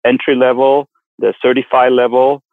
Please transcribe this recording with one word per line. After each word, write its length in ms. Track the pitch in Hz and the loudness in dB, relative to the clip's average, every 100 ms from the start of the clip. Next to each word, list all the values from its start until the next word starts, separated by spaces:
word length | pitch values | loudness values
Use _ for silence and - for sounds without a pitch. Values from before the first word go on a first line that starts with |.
entry 320 | - 254 - 127 | -2 -2 -2 0
level, 540 | 127 123 135 139 139 _ _ - | 0 0 0 0 -4 _ _ -4
the 160 | 107 - | -4 -2
certified 520 | 127 127 123 127 127 | -2 -2 -2 0 2
level 500 | 123 123 123 131 143 _ | 2 0 2 0 -2 _